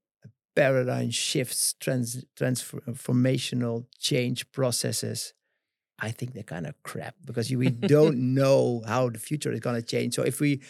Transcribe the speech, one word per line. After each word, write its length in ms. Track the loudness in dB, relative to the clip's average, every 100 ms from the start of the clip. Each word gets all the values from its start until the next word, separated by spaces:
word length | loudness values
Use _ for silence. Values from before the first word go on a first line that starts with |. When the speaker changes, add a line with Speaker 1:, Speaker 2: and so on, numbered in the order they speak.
| _ _ -20 _ _ 2
Speaker 1:
paradigm 540 | 4 4 2 0 -2
shifts, 640 | -2 -2 -2 -2 -2 -2 -2
trans-, 460 | -2 -2 -2 -6 -12 -4
transformational 1500 | -2 -2 -6 -12 -10 -10 0 2 4 2 -2 -4 -2 -4 -8 _
change 540 | -2 0 0 -4 -8
processes. 840 | -2 -2 0 -2 -4 -4 -6 -10 _ _ _ _ _ _ -10
I 120 | -8
think 220 | -6 -8
they're 100 | -10
kinda 320 | -10 -8 -8 -10
crap 320 | -12 -10 -10 -14 -8
because 240 | -4 -2
you, 80 | 2
we 120 | 2
Speaker 2:
<laughs> 260 | 2 4 8
Speaker 1:
don't 220 | 8 6 2 4
know 480 | 6 6 4 0 0
how 240 | 2 0
the 80 | -2
future 320 | -6 -4 -2
is 100 | -2
gonna 200 | -2 -4
change. 320 | -2 -2 -2
So 80 | 0
if 160 | -2 2
we, 220 | 0 0 -4